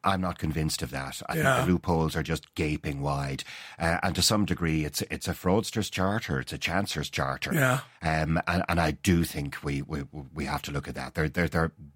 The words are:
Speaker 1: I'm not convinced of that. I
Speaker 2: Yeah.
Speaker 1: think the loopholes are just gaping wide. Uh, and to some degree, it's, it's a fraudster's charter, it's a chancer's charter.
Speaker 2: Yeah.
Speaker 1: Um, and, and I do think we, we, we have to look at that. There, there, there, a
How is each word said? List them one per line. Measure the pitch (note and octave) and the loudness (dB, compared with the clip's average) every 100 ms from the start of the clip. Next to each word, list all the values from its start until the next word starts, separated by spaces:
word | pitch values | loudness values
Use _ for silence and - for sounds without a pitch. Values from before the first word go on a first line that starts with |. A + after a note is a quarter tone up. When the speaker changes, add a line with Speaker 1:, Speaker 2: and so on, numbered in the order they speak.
| F#2+ | 0
Speaker 1:
I'm | F#2 | 0
not | F2+ - | -2 -2
convinced | D#2 D#2+ D#2 - | -2 0 0 -2
of | - | -4
that. | C2 C2+ - - | -6 -8 -10 -4
I | E2 | 0
Speaker 2:
Yeah. | C3+ B2+ | 2 4
Speaker 1:
think | F#2 | 4
the | |
loopholes | F2 - D#2+ D#2 D#2 | 2 4 2 2 0
are | |
just | D#2 D#2 - - | -2 -4 -4 -2
gaping | D2+ D2+ D3+ C#3 | 0 0 -4 -4
wide. | C#3 C#2 C#2 C#2 - - - - | -2 -2 -4 -6 -8 -14 -16 -2
Uh, | E2 F2 | 0 2
and | F#2+ F#2 | 0 2
to | |
some | - G#2+ G2 | 4 4 2
degree, | F2 E2 D#2+ D2+ | 2 2 2 0
it's, | - F#2+ | -4 -4
it's | - F#2 | -4 -4
a | |
fraudster's | - F2+ G2+ - A2 F#2+ | -2 2 2 2 -4 -4
charter, | - F#2+ A2 - C2+ | 0 0 0 0 -4
it's | - | -2
a | D#2+ | -4
chancer's | - F2+ G2+ D2+ C2+ | -2 0 -2 -4 -4
charter. | - C2+ C2+ - | -2 -2 -2 -2
Speaker 2:
Yeah. | D3+ C3 C3 - - | 2 4 2 -2 -4
Speaker 1:
Um, | E2 D#2 D#2 D#2+ - | 0 2 2 2 2
and, | F2+ - | 0 2
and | E2+ | 2
I | D#2+ | 2
do | C#2+ G2+ E2+ E2 | 2 4 4 4
think | D#2 C#2 - | -2 -6 -4
we, | D2 C#2 | -4 -4
we, | C#2+ D2+ - D#2 - | -4 -6 -6 -12 -10
we | - C#2+ | -6 -4
have | D2 | -4
to | - | -4
look | - - | -6 -6
at | C#3 | -8
that. | B2+ - | -6 -2
There, | D2+ | 0
there, | F2+ E2+ | 2 2
there, | E2+ E2 | 2 0
a | - D2 | -2 -20